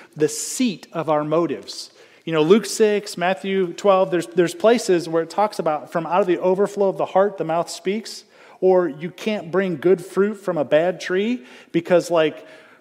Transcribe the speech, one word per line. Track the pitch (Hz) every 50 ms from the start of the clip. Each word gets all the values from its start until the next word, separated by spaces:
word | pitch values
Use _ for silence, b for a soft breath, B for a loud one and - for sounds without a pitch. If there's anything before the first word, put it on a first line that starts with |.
| B B B
the | 147 156
seat | 143 - - - - - - 254 233 160 - - -
of | - 170 151 160
our | 151 151 151
motives. | 151 151 170 170 143 123 98 95 - - - - - b b b b b b b
You | 165 165
know, | 156 151
Luke | 165 208 233 -
six, | - - - 220 208 208 202 208 - -
Matthew | 175 175 185 190 185 - 190 190 190 185 170 170
twelve, | - - 202 190 190 190 -
there's, | 180 170 160
there's | - - 185 170 160 -
places | - - 220 247 233 - - 185 170 156 160
where | 160 165 165
it | 160
talks | - 202 208 208 -
about | - 165 160 151 143 - -
from | - 170 156
out | 151 170 190
of | 208
the | 180 170
overflow | 170 175 185 190 190 202 196 - 202 196
of | 190 170
the | 151 147
heart, | - - 190 202 208 202 -
the | 160
mouth | 160 160 170 165 -
speaks. | - - - 185 202 226 - - - - - B B B B B B B
Or | 185 185 185 180 175
you | 160 147 147 165 170
can't | - - - 220 214 196 - 170
bring | 156 190 196 185 165
good | 135 - 175 190 185 -
fruit | - - 185 202 208 220
from | 202 - 185 170
a | 156 139
bad | - 147 156 170 185 180 185
tree | - - 185 190 208 233 247 240 B B B B B B
because, | - 170 165 - 180 170 - -
like, | 175 165 160 151 - - - B B B B B B B